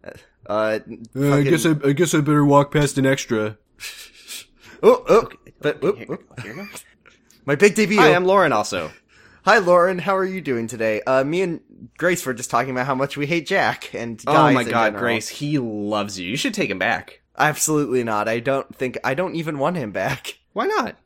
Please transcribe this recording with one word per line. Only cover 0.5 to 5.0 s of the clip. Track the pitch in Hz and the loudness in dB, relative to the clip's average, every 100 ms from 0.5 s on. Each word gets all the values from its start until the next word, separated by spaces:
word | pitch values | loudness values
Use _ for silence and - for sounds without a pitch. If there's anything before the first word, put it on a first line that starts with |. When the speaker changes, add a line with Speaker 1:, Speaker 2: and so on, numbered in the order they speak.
| 104 110 107 - 110 117 127 | -2 -2 -2 -6 -16 -14 -2
Speaker 2:
I | 143 143 | 2 2
guess | 139 160 | 2 2
Speaker 1:
fucking | 160 151 139 | 2 2 0
Speaker 2:
I, | |
I | |
guess | 143 175 | 2 2
I | 160 | 2
better | 147 147 | 2 2
walk | 143 139 143 | 6 4 4
past | 151 143 143 | 0 0 2
an | 135 | 2
extra. | 135 - 110 107 107 _ _ - - - - - - - _ - - | 0 -2 -2 -2 -8 _ _ -16 -16 -20 -20 -18 -18 -18 _ -20 2
Speaker 1:
Oh, | 196 - | 4 4